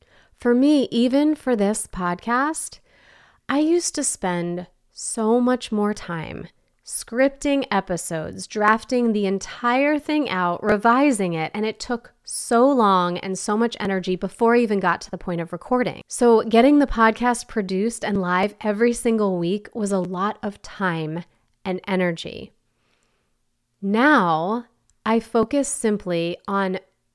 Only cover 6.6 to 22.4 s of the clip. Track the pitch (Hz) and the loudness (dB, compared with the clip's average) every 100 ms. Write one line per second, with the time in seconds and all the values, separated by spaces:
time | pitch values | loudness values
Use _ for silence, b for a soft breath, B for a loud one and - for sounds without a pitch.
6.6 | _ _ - - - 233 269 277 294 277 | _ _ -14 -12 -6 0 0 0 -2 0
7.6 | 254 196 190 170 - 165 160 190 - 220 | 0 -2 -2 -4 -4 -6 -8 -10 -10 0
8.6 | 208 226 - 247 240 214 196 196 - - | 2 2 0 0 2 0 0 -2 -6 -6
9.6 | 240 254 285 302 285 302 269 185 175 175 | 0 2 2 0 0 -2 0 0 0 0
10.6 | 214 208 226 247 285 214 185 165 156 208 | 0 2 4 4 4 2 0 -2 -4 -4
11.6 | 214 214 - 240 - _ - - - 233 | -4 -6 -6 -8 -8 _ -14 -10 0 4
12.6 | 262 269 208 190 175 175 190 185 - 214 | 4 4 4 4 2 -4 -6 -6 -2 0
13.6 | 233 - 196 190 185 185 190 - 233 240 | 0 -2 -4 -2 -2 -4 -4 0 2 4
14.6 | 233 202 180 170 - 175 - 170 165 170 | 2 0 0 -2 -6 -12 -6 -6 -6 -8
15.6 | - 247 226 - - - 240 226 226 226 | -2 0 0 -6 -10 0 4 4 4 4
16.6 | 262 294 294 226 226 226 240 240 - 226 | 6 6 4 4 2 2 0 -2 -4 -6
17.6 | 190 190 220 233 - 202 180 180 202 - | -2 -2 -2 -4 -4 -2 0 0 0 -2
18.6 | 214 208 240 240 240 226 202 180 170 208 | -4 2 2 2 0 2 2 0 0 -2
19.6 | - 240 202 196 180 185 202 - 208 196 | -6 -6 -2 -2 -2 -4 -4 -4 -8 -10
20.6 | - - 190 165 156 165 - _ _ _ | -14 -6 -4 -2 -4 -6 -10 _ _ _
21.6 | 202 185 - 190 180 165 - - | -6 -6 -2 -2 0 -4 -10 -14